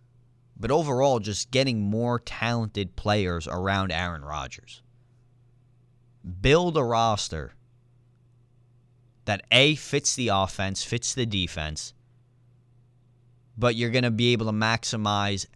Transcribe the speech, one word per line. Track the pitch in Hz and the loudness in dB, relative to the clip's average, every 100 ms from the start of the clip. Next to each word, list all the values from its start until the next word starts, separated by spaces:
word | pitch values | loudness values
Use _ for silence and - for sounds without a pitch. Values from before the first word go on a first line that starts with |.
| _ _ _ _ _ - | _ _ _ _ _ -8
but | 113 | 0
overall | 156 147 127 139 120 | 0 2 2 2 2
just | 101 98 - | -2 -6 -2
getting | 131 135 113 | 0 0 0
more | 101 113 120 120 | 0 0 0 -2
talented | - - 113 120 110 104 92 - | -4 -6 -2 -2 -2 -4 -6 -4
players | 104 107 90 85 82 | 0 2 0 -2 -4
around | 90 95 98 95 | -4 0 0 0
Aaron | 82 90 80 | -2 -4 -6
Rodgers. | 71 76 67 - - - _ _ _ _ _ _ _ _ _ _ _ _ _ _ 90 90 | -8 -8 -10 -14 -20 -20 _ _ _ _ _ _ _ _ _ _ _ _ _ _ -14 -2
Build | 123 160 180 156 | 4 6 4 2
a | |
roster | 120 117 113 104 - 80 65 - _ _ _ _ _ _ _ _ _ _ _ _ _ _ _ _ | 2 4 2 2 -2 -8 -10 -14 _ _ _ _ _ _ _ _ _ _ _ _ _ _ _ _
that, | - 98 - | -4 -4 4
A, | 120 147 151 | 6 6 2
fits | - 143 - - | -2 -2 -2 -2
the | 117 | 0
offense, | 98 95 - 98 98 | 2 0 -2 -4 -4
fits | - 120 - | -4 -4 -4
the | 131 | -2
defense, | 117 98 85 82 78 78 - - _ _ _ _ _ _ _ _ _ _ _ _ _ _ _ 110 | -2 0 -2 -4 -6 -8 -12 -16 _ _ _ _ _ _ _ _ _ _ _ _ _ _ _ 0
but | 120 | 0
you're | 113 117 | 2 0
gonna | 123 123 | 2 2
be | 110 120 | 4 4
able | 117 110 | 4 2
to | |
maximize | 107 110 117 - 113 104 101 101 98 - | 0 2 0 -2 -2 0 0 0 -2 -6